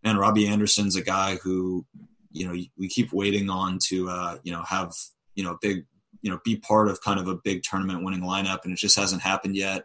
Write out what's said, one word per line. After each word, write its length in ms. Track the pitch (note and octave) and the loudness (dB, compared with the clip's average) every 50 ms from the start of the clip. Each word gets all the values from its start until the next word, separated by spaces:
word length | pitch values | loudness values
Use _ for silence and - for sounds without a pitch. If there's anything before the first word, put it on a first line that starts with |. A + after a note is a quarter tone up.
| - | 0
man, 120 | A2 A2 | 2 2
Robbie 300 | G2 G2 G#2 G#2+ G#2+ G#2 | 4 4 6 6 6 4
Anderson's 480 | G2+ G#2 G#2+ G#2 G2+ - G#2 G2+ G2+ F#2 | 4 4 2 4 4 4 2 2 2 0
a 80 | F#2+ F2+ | 0 0
guy 360 | - F#2+ G2 F#2+ G2 F#2+ F2+ - | 0 0 2 2 0 -2 -2 -2
who, 420 | F#2 F#2 F#2 F#2 F#2 F#2 F#2 - _ _ - - - _ _ _ _ | -2 0 0 0 0 -2 -4 -4 _ _ -20 -20 -20 _ _ _ _
you 160 | - D#2+ F#2+ | -8 -6 -6
know, 80 | F2+ F2 F2+ F2 - _ - | -4 -4 -6 -6 -8 _ -8
we 100 | F#2+ F#2 | -6 -4
keep 240 | - - A#2+ B2 - | 0 0 0 2 2
waiting 380 | F#2+ G2+ G2+ G2+ G2+ G2 G2 | 0 2 2 2 2 0 0
on 280 | F#2+ F#2 F#2+ F#2 F#2 F#2 - - | -2 -2 -2 -2 0 -2 -2 0
to, 200 | F#2+ F#2 F#2 F2+ | 0 0 -2 -2
uh, 300 | F2+ F2+ F2+ F2 E2+ E2+ _ | -4 -4 -4 -6 -6 -8 _
you 80 | F2 E2+ | -8 -8
know, 100 | E2+ E2+ | -8 -6
have, 300 | - F#2+ F#2+ F#2+ F2 F2 - - - _ _ _ _ - | -4 -4 -4 -4 -4 -8 -12 -14 -14 _ _ _ _ -6
you 100 | G2+ G2 | -6 -4
know, 140 | F2 E2+ D#2+ | -4 -4 -2
big, 240 | - G2+ G2 F2+ D2 _ _ _ _ _ _ - - | -2 -2 -2 -2 -6 _ _ _ _ _ _ -8 -6
you 80 | G#2 | -4
know, 80 | F2+ E2+ _ | -4 -4 _
be 120 | A2+ A2+ | -2 -2
part 320 | G#2+ - - G#2+ G#2+ G#2+ G#2 | -2 0 4 4 6 6 4
of 140 | F#2+ - - | 2 -2 0
kind 160 | G#2 G2+ F#2+ | 0 0 0
of 80 | F#2 | 0
a 80 | F#2 F#2 | -2 -4
big 280 | F2 _ G2+ G2 F#2 - | -4 _ -2 -2 -2 -4
tournament 420 | - - F#2+ F#2+ F#2+ F#2 F2 F2 | -4 -2 -2 -2 -2 -4 -4 -4
winning 180 | F#2 F#2+ F#2 F2+ | -4 -4 -4 -4
lineup, 380 | F2+ F#2 F#2+ G2 G2 F#2+ F#2 - | -2 -2 -2 -2 -2 -4 -4 -6
and 80 | F#2 F#2 | -8 -6
it 60 | - | -2
just 180 | - G2+ - | 4 4 4
hasn't 260 | - G2+ F#2+ F#2 F2+ - | 4 4 0 0 0 0
happened 340 | F#2+ F#2+ G2 - G2+ F#2+ | 0 0 2 0 -2 -2
yet. 260 | G2 F#2+ F#2+ F#2+ F#2 - | -2 -2 -2 -2 -4 -6